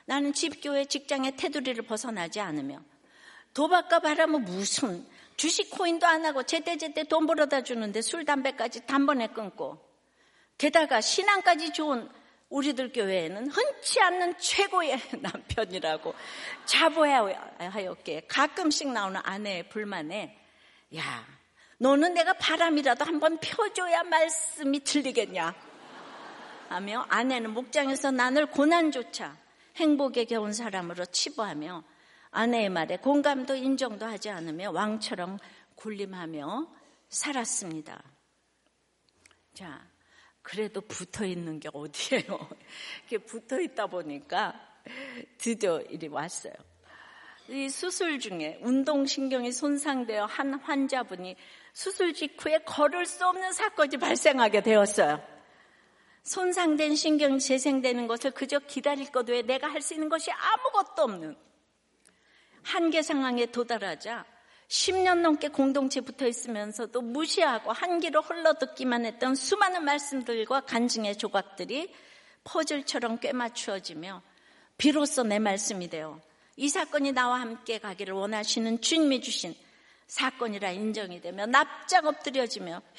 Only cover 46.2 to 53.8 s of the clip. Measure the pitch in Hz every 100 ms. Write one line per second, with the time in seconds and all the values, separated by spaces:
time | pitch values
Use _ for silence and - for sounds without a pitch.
46.2 | 165 - - - - _ _ - - -
47.2 | - - - 269 269 269 359 349 339 -
48.2 | 220 180 151 170 233 262 269 285 277 285
49.2 | 269 254 240 247 294 285 294 269 233 214
50.2 | 208 - 277 269 - 277 269 262 247 180
51.2 | 180 180 - - - - 381 - 349 302
52.2 | 302 - 311 311 311 - 294 349 349 -
53.2 | 359 359 370 370 427 -